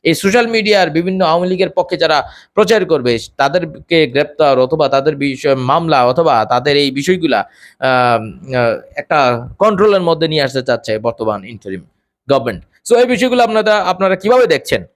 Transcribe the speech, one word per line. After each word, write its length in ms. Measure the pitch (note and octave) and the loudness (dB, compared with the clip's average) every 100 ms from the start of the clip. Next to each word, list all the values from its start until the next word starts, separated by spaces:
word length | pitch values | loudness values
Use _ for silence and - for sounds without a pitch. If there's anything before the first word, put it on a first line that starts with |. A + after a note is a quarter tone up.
এই 120 | E3 D#3+ | 0 0
সোশ্যাল 320 | F#3+ A#3+ A#3 | 2 2 0
মিডিয়ার 420 | A3+ G#3 G3+ F3 | -2 0 2 2
বিভিন্ন 360 | D#3+ F3 F#3+ E3+ | 0 -2 0 0
আওয়ামী 220 | E3+ F3+ | 0 0
লীগের 220 | F#3 F#3 | -2 -2
পক্ষে 280 | F#3 F3 E3 | -2 -4 -2
যারা 260 | D#3+ D3+ - - _ | 0 0 -2 -16 _
প্রচার 320 | - G#3 A3 F3 | -2 2 2 2
করবে, 320 | D3+ B2 A#2 - - | 0 0 -2 -4 -2
তাদেরকে 680 | C#3 C#3 E3 - - E3 D3 | 0 0 -4 -12 -2 0 2
গ্রেপ্তার 520 | C3 D3 - D3 C3 | 0 -4 0 2 4
অথবা 300 | B2+ D#3 C#3+ | 2 0 0
তাদের 260 | C#3 D3 C#3 | 2 0 -2
বিষয়ে 400 | C#3 C3 D3 C3+ | -4 -2 -2 0
মামলা 500 | B2+ D3+ E3 C#3+ B2 | 0 0 2 2 2
অথবা 400 | C3 E3 A#2+ A2 | 2 2 2 2
তাদের 320 | B2 D3+ C#3+ | 0 2 0
এই 140 | C#3 | 0
বিষয়গুলা, 480 | C3 C#3 F#3 E3 A2 | -2 -2 -2 0 -2
আম, 80 | - _ - _ C3 | -4 _ -20 _ 0
আহ, 960 | B2+ B2 A#2 A2 - C3+ B2+ A#2 A2 - - | 2 2 0 -4 -14 -6 -2 0 -2 -8 -14
একটা 540 | - D#3 C3 A#2+ A#2 - | -2 0 2 -2 -8 -2
কন্ট্রোলের 420 | G#3 F#3+ G#3+ G3 | 0 2 2 2
মধ্যে 260 | E3+ D#3+ D#3+ | 0 0 -2
নিয়ে 160 | D#3 | -2
আসতে 180 | C3+ C3+ | -2 -4
চাচ্ছে 360 | B2+ A#2 - A2 | -2 -4 -2 -4
বর্তমান 460 | A#2 - A2 G#2 G2 | -4 -4 -4 -4 -10
ইন্টারিম 360 | A2 G2+ F#2+ D#2+ _ _ _ - | -16 -12 -14 -14 _ _ _ -2
গভর্নমেন্ট। 340 | C#3 B2+ F2+ - _ - | -2 -2 -10 -16 _ 0
So 80 | A#3 | 2
এই 80 | B3 | 2
বিষয়গুলো 380 | A#3+ B3+ B3 | 0 0 2
আপনারা, 340 | A#3 A3 G#3 G#3 | 2 0 0 0
আপনারা 380 | F3+ F3+ F#3+ F#3 | 0 -2 -2 0
কিভাবে 320 | G#3 B3+ A#3 | 2 2 4
দেখছেন? 360 | C#3+ - A2 E2+ | 0 -2 -4 -6